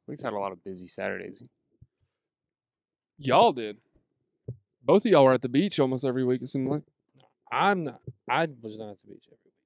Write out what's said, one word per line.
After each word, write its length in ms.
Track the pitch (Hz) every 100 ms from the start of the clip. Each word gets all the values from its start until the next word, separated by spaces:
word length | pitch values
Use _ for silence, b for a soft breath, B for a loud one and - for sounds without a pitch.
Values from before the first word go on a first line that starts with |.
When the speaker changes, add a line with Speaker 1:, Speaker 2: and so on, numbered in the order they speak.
| -
Speaker 1:
we 60 |
just 100 | 143
had 100 | 131
a 60 | 104
lot 120 | 98
of 120 | 90
busy 240 | - 92 90
Saturdays. 560 | - 98 95 95 98 - _ _ _ _ _ _ _ _ _ _ _ _ _ _ _ _ -
Speaker 2:
Y'all 340 | 135 135 226
did. 260 | 131 107 107 _ _ _ _ _ _ - 127 _ _
Both 220 | 123 185 220
of 60 |
y'all 140 | 170 135
were 80 |
at 80 | 127
the 80 | 127
beach 300 | 131 196 -
almost 240 | 135 127 135
every 180 | 127
week, 180 | 127 127
it 60 | 127
seemed 220 | 139 131
like. 140 | 151 - _ _ 135 _ _ -
Speaker 3:
I'm 320 | 123 180 196
not. 180 | 151 117 - - -
I 180 | 127 165 127
was 160 | 113 107
not 140 | 107
at 100 | 101
the 60 | 104
beach 180 | - _
every 100 | _ _
week. 80 | _